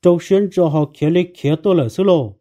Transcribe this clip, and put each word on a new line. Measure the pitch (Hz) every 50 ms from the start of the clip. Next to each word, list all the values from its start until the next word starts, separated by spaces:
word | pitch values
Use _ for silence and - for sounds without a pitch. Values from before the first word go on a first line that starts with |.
Châu | - 180 175 170
xuyên | - - 196 196 208 185
cho | - 185 175
họ | 156 143 156 147 147 -
khía | - 147 151
lý | 165 180 180 180 -
khía | - - 139 156
tua | 160 - 208 185
là | 170 131 113
xứ | - - 190
lộ. | 202 180 160 127 104 98 _